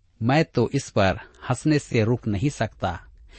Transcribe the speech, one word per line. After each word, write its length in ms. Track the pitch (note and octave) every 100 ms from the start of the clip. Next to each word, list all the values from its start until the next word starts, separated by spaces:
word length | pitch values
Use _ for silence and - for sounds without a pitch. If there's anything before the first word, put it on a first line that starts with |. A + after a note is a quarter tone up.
| _ -
मैं 220 | A2+ D3+ D#3+
तो 240 | B2 A2+
इस 160 | C#3 -
पर 280 | A2 F#2+ - - - -
हंसने 300 | B2 D#3 D3
से 240 | - A#2+
रुक 240 | G#2+ B2 G#2+
नहीं 220 | G2+ C#3+
सकता। 520 | - A2 - F#2 E2+ - - -